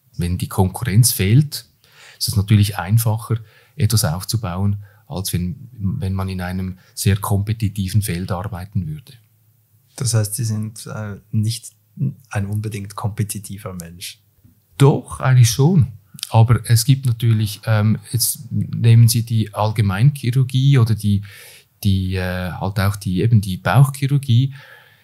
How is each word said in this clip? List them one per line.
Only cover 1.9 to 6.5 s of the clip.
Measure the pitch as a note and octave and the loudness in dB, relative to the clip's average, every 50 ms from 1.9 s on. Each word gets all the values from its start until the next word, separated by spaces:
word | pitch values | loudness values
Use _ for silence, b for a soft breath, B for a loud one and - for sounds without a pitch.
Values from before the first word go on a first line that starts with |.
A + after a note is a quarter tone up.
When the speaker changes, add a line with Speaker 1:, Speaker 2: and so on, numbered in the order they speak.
| B B B B B B | B B B B B B
Speaker 1:
ist | - - | -6 -2
es | - | 0
natürlich | G#2 G2 G2+ G#2+ G2+ G2+ G2+ G2+ - | 0 2 4 4 4 4 2 0 -6
einfacher, | E2+ F2+ G#2+ A#2 - A2 G#2+ A2 - - A2+ A2+ B B B B B B B | -2 0 0 2 2 2 0 -2 -2 -4 -6 -6 B B B B B B B
etwas | - G#2 G#2 A2+ G#2 - | -2 0 0 2 2 0
aufzubauen, | D#2+ D#2 F#2 - - - A2 - F2+ E2+ F#2 G2 G2+ G2+ G2+ G2+ B B B B _ | 0 -2 -4 -4 -4 -4 -4 -4 -4 -4 0 0 0 0 -2 -6 B B B B _
als | D2 F2 F#2 - - | -8 -8 -6 -4 -4
wenn, | E2+ F2+ F2+ - - - - - | -2 -2 -4 -6 -8 -14 -20 -12
wenn | - G2 F#2+ - - F#2+ F#2+ F#2+ | -6 -4 -4 -4 -4 -4 -4 -4
man | F#2+ F#2+ F#2+ | -4 -4 -4
in | F#2+ F#2 | -6 -6
einem | F2+ F2+ | -6 -6